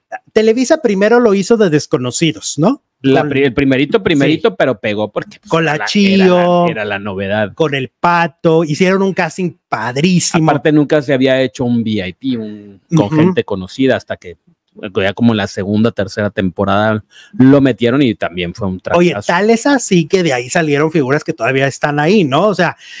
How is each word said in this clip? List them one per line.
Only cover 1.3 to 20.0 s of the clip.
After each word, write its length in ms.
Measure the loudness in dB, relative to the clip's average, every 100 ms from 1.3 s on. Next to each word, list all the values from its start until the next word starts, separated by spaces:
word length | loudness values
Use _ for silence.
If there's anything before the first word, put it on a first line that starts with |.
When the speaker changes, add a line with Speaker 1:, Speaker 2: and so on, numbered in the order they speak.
Speaker 1:
hizo 220 | 2 2 2
de 120 | 4
Desconocidos, 920 | 2 0 -4 -4 -2 -2 -2 -8 -2
¿no? 220 | 0 0 _ _
Speaker 2:
La 200 | 0 2
Speaker 1:
Con 80 | 2
Speaker 2:
pri-, 140 | 0
el 100 | 0
primerito, 480 | 0 0 2 0 0
primerito, 480 | 0 2 2 2 -2
Speaker 1:
Sí. 60 | 0
Speaker 2:
pero 220 | -2 -2
pegó 320 | -4 -4 -4
porque, 260 | -6 -10 -16
pues, 100 | -4
Speaker 1:
Con 140 | -2
la 120 | 0 -2
Speaker 2:
era 80 |
la, 20 | -2
Speaker 1:
Chío, 540 | 2 2 4 4 4
Speaker 2:
era 80 | 2 2 0
la, 60 |
era 140 | -2 -6
la 120 | -6
novedad. 560 | -6 -6 -4 -2 -2
Speaker 1:
con 220 | -2 -2 -2
el 140 | -8
Pato, 760 | -4 0 0 0 -2 0 2
hicieron 400 | 0 0 0 2
un 100 | 0
casting 380 | -2 -4 -4 -8 -8 _
padrísimo. 800 | -6 -4 -2 2 2 2 0 2
Speaker 2:
Aparte, 220 | 2 2
nunca 320 | 2 2 0
se 100 | 0
había 260 | 0 2 2
hecho 240 | 0 -2 -2
un 160 | -2
V 260 | -2 -4 -6
I 60 |
P, 240 | -8 -6 -6
un, 440 | -8 -14 -18 -20 _
con 180 | -2 0
Speaker 1:
Ujú. 80 | 2
Speaker 2:
gente 260 | 2 0
conocida, 520 | -4 -6 -8 -2 0 0
hasta 220 | -4 -12
que 200 | -12 -20 _ _ _ -16 -8
ya 200 | -4 -4
como 180 | 0 0
en 60 | 0
la 100 | -2
segunda, 420 | -6 -4 0 0
tercera 380 | -2 -6 -4 -4
temporada 720 | -2 -4 -2 -2 0 0 -2 -6 -20 -20 2
lo 240 | 4 6
metieron 400 | 4 0 0 0
y 120 | 0
también 400 | -2 -6 -6 -8
fue 140 | -6 -8
un 140 | -8 -2
Speaker 1:
Oye, 180 | 0 0
Speaker 2:
trancazo. 160 | 0 -2
Speaker 1:
tal 220 | 0 2
es 160 | 0 2
así 400 | 0 2 0